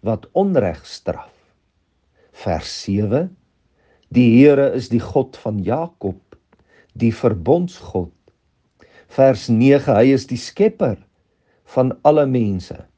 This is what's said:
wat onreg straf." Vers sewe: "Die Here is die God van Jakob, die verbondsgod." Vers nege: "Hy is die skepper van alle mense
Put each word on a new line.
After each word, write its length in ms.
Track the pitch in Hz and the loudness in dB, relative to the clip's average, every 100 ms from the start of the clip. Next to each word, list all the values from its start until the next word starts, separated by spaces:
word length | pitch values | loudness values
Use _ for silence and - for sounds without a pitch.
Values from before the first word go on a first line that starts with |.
wat 240 | - 107 - | -4 -6 -4
onreg 540 | 170 196 165 101 80 - | -2 0 0 -2 -6 -16
straf." 480 | - - - - _ _ _ _ _ _ _ _ _ _ | -14 -10 -10 -12 _ _ _ _ _ _ _ _ _ _
Vers 380 | _ - 82 - - | _ -6 -6 -8 -14
sewe: 460 | - 98 104 123 180 - _ _ _ _ _ _ _ | -6 -4 -2 -2 -4 -12 _ _ _ _ _ _ _
"Die 160 | 123 123 117 | 2 4 6
Here 320 | 143 139 139 | 6 6 2
is 140 | 123 120 | -2 -4
die 120 | 117 | -4
God 360 | - 143 131 - | -2 -4 -4 -8
van 260 | 117 107 | -8 -6
Jakob, 560 | 95 131 165 _ 98 90 _ _ _ _ _ _ _ | -4 -4 -6 _ -10 -10 _ _ _ _ _ _ _
die 180 | - 117 | -4 -4
verbondsgod." 960 | 107 120 104 82 165 175 - - 95 87 _ _ _ _ _ _ _ _ _ _ | 0 -2 -2 0 0 0 -10 -10 -8 -8 _ _ _ _ _ _ _ _ _ _
Vers 420 | - 135 117 - | 2 2 2 -2
nege: 460 | 113 131 139 - | 2 4 4 2
"Hy 160 | 107 127 | 2 4
is 120 | 135 131 | 2 -2
die 120 | 123 | -10
skepper 600 | - - 214 220 156 98 _ _ _ _ _ _ _ | -12 -2 -2 0 -4 -4 _ _ _ _ _ _ _
van 180 | - 127 - | -4 -2 0
alle 240 | 147 151 139 | 2 2 2
mense 500 | 127 110 95 87 - - | 0 -2 -4 -8 -18 -20